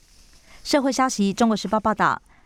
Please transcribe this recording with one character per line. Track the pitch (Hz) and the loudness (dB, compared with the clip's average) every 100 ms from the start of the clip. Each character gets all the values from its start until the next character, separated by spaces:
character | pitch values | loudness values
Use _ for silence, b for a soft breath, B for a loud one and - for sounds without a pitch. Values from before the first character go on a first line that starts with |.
| _ - - - b b | _ -20 -20 -20 b b
社 | - 302 | -2 0
会 | 269 | 2
消 | 247 262 | 0 0
息， | - 196 | 0 -2
中 | 190 233 | 2 2
国 | 208 | 0
时 | 185 | -2
报 | 214 | -2
报 | 220 | -2
道， | 202 170 - - b | 0 0 -2 -8 b